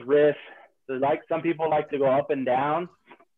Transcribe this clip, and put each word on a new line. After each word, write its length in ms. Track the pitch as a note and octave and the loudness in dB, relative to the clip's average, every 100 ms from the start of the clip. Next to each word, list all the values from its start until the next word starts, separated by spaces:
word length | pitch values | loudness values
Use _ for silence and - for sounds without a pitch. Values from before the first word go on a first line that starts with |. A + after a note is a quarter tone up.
wrists. 380 | A#2+ D3 D3 D3 - - - _ - | 0 4 4 2 -8 -20 -20 _ -12
So 80 | |
like, 280 | C3 C3+ D#3+ - | -4 -2 -2 -4
some 120 | D#3+ | -4
people 300 | E3 D#3 D#3+ | -2 -2 0
like 180 | D3+ D3+ | -2 -2
to 80 | C#3+ | 0
go 80 | C3+ | 2
up 240 | C3 C#3+ | 2 0
and 140 | C#3+ | -4
down. 460 | B2+ B2 C#3+ D#3 F3+ _ _ - _ | 0 0 0 -2 -6 _ _ -20 _